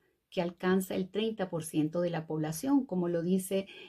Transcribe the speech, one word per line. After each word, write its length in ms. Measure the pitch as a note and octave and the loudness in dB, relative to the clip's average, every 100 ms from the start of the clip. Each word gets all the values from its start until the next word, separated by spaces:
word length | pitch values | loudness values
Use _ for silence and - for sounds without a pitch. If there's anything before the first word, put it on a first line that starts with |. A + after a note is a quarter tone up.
| _ _ _ | _ _ _
que 120 | - | -4
alcanza 540 | F3 F3+ F#3 F#3+ F#3 G3 | -4 0 2 4 2 -2
el 140 | F#3 | -4
treinta 400 | G3+ A3 A3 F#3 | -2 -2 -2 -4
por 160 | E3 D#3 | -4 -2
ciento 340 | D#3 D3+ F3 | 0 0 2
de 120 | F3 | 0
la 160 | E3 D#3+ | -2 -4
población, 580 | D#3 D#3 D#3+ C4+ C#4+ B3+ | -2 -2 -2 2 2 2
como 240 | F#3 F3 | 0 0
lo 140 | E3+ | 0
dice 440 | E3+ F#3+ F#3+ F#3+ F#3+ - | 2 2 2 -2 -2 -10